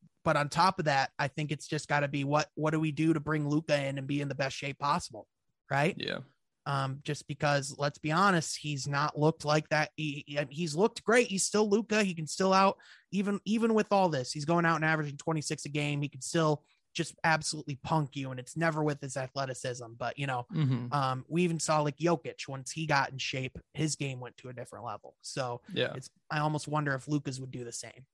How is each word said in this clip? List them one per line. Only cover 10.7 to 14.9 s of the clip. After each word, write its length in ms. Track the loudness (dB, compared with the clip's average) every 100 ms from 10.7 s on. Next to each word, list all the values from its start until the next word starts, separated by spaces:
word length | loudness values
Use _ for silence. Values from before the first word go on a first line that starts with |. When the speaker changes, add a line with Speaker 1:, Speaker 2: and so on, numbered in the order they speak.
Speaker 1:
looked 300 | 2 2 2
great. 220 | 2 4 4
He's 180 | 2
still 240 | 0 2 4
Luka. 340 | 2 2 0
He 120 | 0
can 120 | -2 -6
still 280 | 0 4
out, 240 | 6 6 2 -12 -20 -6
even, 300 | -2 0 -2
even 300 | 0 2 4
with 140 | 4 4
all 180 | 4 4
this, 240 | 2 -4
he's 140 | -4 2
going 180 | 4
out 120 | 4 4
and 80 |
averaging 320 | 2